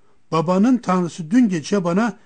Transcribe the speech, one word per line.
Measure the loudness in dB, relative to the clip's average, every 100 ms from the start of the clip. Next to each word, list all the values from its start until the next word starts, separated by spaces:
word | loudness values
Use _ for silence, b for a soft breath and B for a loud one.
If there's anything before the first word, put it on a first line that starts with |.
| _ -20 _
babanın | -2 0 2 2 2
Tanrısı | 0 -2 -2 -6 -2
dün | 2 2
gece | 0 -2 -2
bana | 0 0 -2 -4